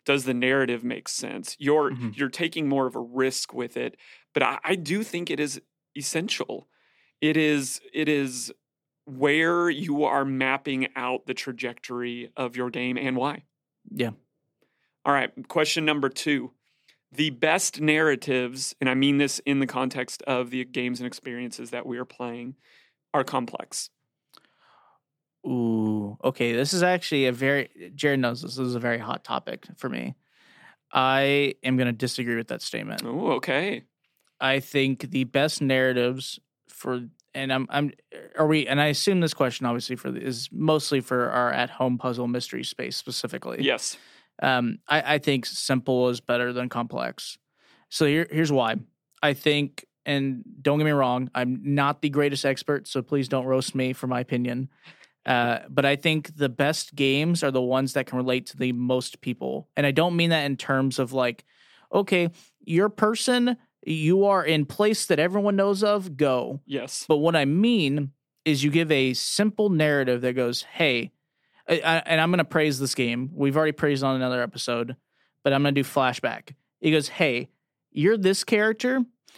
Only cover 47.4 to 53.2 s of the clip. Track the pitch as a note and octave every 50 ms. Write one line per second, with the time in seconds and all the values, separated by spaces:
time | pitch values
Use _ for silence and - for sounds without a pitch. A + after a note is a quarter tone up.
47.4 | _ _ _ _ _ _ _ _ _ - - - D#3+ C#3+ D3 D#3+ E3+ - - D#3
48.4 | E3 D3 D3 C3+ A#2+ A2+ A2+ - - _ _ _ _ _ _ - - D3 C3+ -
49.4 | - D3+ D3 D3 D3 C#3 - - - _ _ _ - C#3+ C#3+ C#3 C#3 C3+ C3 A#2+
50.4 | - - - - C3+ C#3+ D3 D3+ D3+ D3+ D3 C#3+ C3 B2 B2 B2+ C3 B2 - B2
51.4 | B2+ B2 C3 B2 G#2 C#3+ C#3+ C#3+ C#3 C#3+ D3 - - D3 C#3 D3 C#3+ C#3+ C#3 C3+
52.4 | - C#3 C3+ - - - D3 C#3 - - - C3+ B2 - D3 C#3